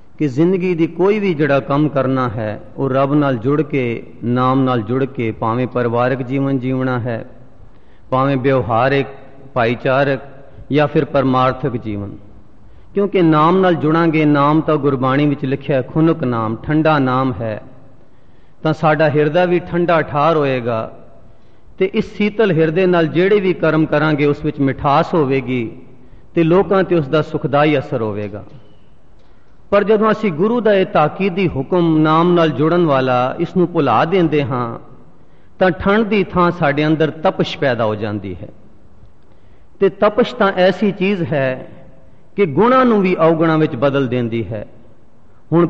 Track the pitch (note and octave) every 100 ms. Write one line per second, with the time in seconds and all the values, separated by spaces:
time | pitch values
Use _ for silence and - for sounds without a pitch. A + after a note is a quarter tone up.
0 | - - D3+ B2 E3+ F#3 F#3 E3+ E3 E3+
1 | F#3 G#3+ G3+ D#3 D3 C#3 C3+ C#3 D3+ C#3
2 | C3 C3 B2+ G#2+ G#2+ G#2 - - C3+ B2+
3 | C#3 D3 C#3+ B2+ A2+ D3 D3 D3 B2 A2+
4 | - - A#2 B2 B2+ C3 C3 B2+ G#2 B2+
5 | C3+ B2+ A#2 A2 A#2 A#2 B2+ B2 A#2+ A#2
6 | B2 C3+ B2+ C#3 C#3 C3+ B2 C3 C3 B2
7 | A#2+ A2+ - - - - - - - -
8 | - C3 C3+ C#3 C3 C3+ G#2 A2+ C3 C#3
9 | C3+ - - - - - A#2 A#2+ C#3 C3
10 | C#3+ C3+ - - - - - C#3 D3 D#3+
11 | C#3 C#3+ C3 B2+ B2+ B2+ D3 A#2 A2 G2+
12 | G2+ - - - - - - - - -
13 | G3+ G3+ E3+ D#3 D#3 F#3+ F#3 E3 C#3+ D#3+
14 | E3+ D#3 D3+ D3 C#3+ D#3 D#3 D3+ C#3 C3+
15 | C3 C3+ D3 C#3 C3+ C3+ - C#3 B2 D#3+
16 | D#3+ D#3+ C3 A#2 A2 A2+ - D3+ D#3 D3+
17 | C3 B2+ C3 B2 A2+ G#2+ - - - -
18 | - - - - - - D#3 D3+ E3 D3+
19 | D#3 C#3+ D3+ D#3+ F3+ F3 F3 F3 E3+ E3+
20 | D3+ D3 D3+ D#3+ C#3+ B2+ A#2 A2+ A2+ -
21 | - - - - - - - - F#3+ A3
22 | - - G#3 G#3 G#3+ D#3 D#3+ D#3+ F#3+ F3
23 | E3 C#3 F#3 G#3 F#3 E3+ D#3+ D#3 D#3 D3+
24 | D#3 D3+ D3 C#3+ D#3 D3 C3+ B2+ D3 C#3+
25 | D#3+ F3 C3+ C3+ B2 B2+ A2+ - - -
26 | - - - - E3 F3+ F#3 G3 F3 F3
27 | C#3 D#3 D3+ D3+ D3+ C#3 D3+ D3 C3 B2+
28 | A2 G2+ G#2 G2+ - C#3 - - - -
29 | - - - - - - - G3+ G3+ G#3+
30 | A3 G#3+ A3 D3 G#3 A#3+ G#3+ G3+ F#3 F3+
31 | D3+ - G3 F3+ F3+ C3 C3+ - E3+ D#3
32 | D#3 D#3 E3+ F3 D#3+ C3 D#3 F3 E3 C3+
33 | C3 B2+ B2+ - E3+ F#3 E3+ F3 C#3 A2+
34 | D#3+ F#3+ E3 D3 C3+ B2+ A#2+ A#2 - -
35 | - - - - - - F#3 E3+ G3 G3+
36 | A3+ G#3 F#3 F3+ F3 F3 D3+ C#3 D3+ D#3
37 | D#3 - F#3 F#3+ F3 - C#3 A#2 A2 G#2+
38 | G#2+ G#2 F#2+ F2+ - - - - - -
39 | - - - - - - - - G3 F#3+
40 | G#3 G#3 A#3 - G3 F#3+ F3+ F#3 G#3 -
41 | F#3 G3+ D#3+ D3 C3+ B2+ - - - -
42 | - - - - G3 C3+ A3+ C4 B3+ G#3+
43 | F#3 F3+ E3 E3 E3 D#3+ D#3 D3+ C#3+ C#3
44 | C3 B2 A#2 A#2 G#2 G#2+ - - - -
45 | - - - - - D#3+ E3+